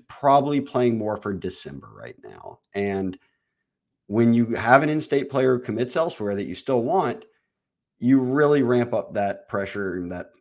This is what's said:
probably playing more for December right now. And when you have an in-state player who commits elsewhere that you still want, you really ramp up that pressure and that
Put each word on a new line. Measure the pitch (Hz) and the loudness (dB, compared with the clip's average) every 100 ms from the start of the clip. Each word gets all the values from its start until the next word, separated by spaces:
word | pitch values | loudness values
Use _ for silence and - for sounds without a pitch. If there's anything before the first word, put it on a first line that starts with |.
| _ | _
probably | - 143 143 139 143 | -2 4 4 4 -2
playing | 143 131 123 113 | -2 0 2 0
more | 107 104 | -4 -6
for | 104 | -6
December | 92 92 - - 69 53 50 | -6 -8 -10 -14 -16 -18 -18
right | 58 - | -20 -18
now. | 50 50 - - _ 101 | -20 -18 -20 -20 _ -4
And | 101 98 95 90 _ _ _ _ _ _ _ _ - | -2 -2 -4 -6 _ _ _ _ _ _ _ _ -4
when | 104 117 | 2 4
you | 117 117 | 4 2
have | 110 110 135 | -2 6 6
an | 151 | 6
in-state | 151 147 139 - | -2 -2 -2 0
player | 135 131 123 | 0 2 0
who | |
commits | 123 110 123 165 | -2 -4 -4 -2
elsewhere | 165 - 104 101 | -4 -4 -6 -4
that | |
you | 95 | -6
still | 90 - 127 | -8 -2 -2
want, | 120 185 143 - - _ _ _ _ _ _ _ | 0 0 0 -6 -14 _ _ _ _ _ _ _
you | 120 135 | 2 2
really | 127 135 147 147 | 4 2 4 4
ramp | 123 123 120 | 4 2 2
up | 110 - | -2 -4
that | 104 101 - - | -4 -4 -4 -6
pressure | 104 98 101 98 90 | -6 -6 -6 -6 -6
and | 87 | -8
that | 90 - _ | -10 -14 _